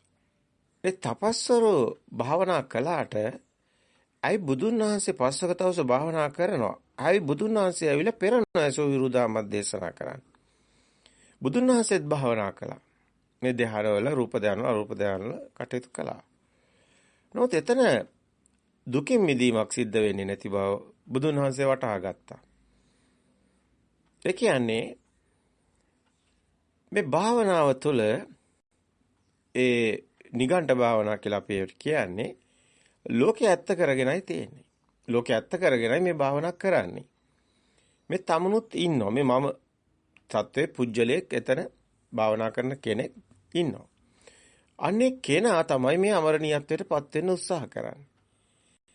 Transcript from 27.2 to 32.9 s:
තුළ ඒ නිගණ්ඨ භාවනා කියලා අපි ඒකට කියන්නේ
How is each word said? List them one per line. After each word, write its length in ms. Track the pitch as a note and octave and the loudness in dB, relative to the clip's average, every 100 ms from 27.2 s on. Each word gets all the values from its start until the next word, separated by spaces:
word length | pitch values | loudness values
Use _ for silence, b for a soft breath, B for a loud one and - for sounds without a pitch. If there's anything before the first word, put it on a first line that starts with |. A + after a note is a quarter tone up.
| G#3+ A#3+ G3+ F3 C#3+ | 2 2 4 4 4
තුළ 280 | C3 D3+ B2+ G#2+ C#3 - - _ _ _ _ _ _ _ _ _ _ _ | 2 2 2 2 0 -4 -20 _ _ _ _ _ _ _ _ _ _ _
ඒ 340 | B2 B2+ A#2+ A2 G2 - _ - | 0 2 4 0 -2 -10 _ -10
නිගණ්ඨ 440 | A#2+ C3 F3+ C#3+ | -4 0 0 2
භාවනා 420 | B2+ A#2 A2+ G#2 G2+ | 2 4 2 0 -2
කියලා 240 | G#2 G2+ | -2 -4
අපි 140 | - | -2
ඒකට 240 | G2 F#2+ - | -4 -4 -6
කියන්නේ 520 | C#3+ D3+ F#2+ F#2 C3 - b b b b b | -4 -2 -2 -6 -8 -10 b b b b b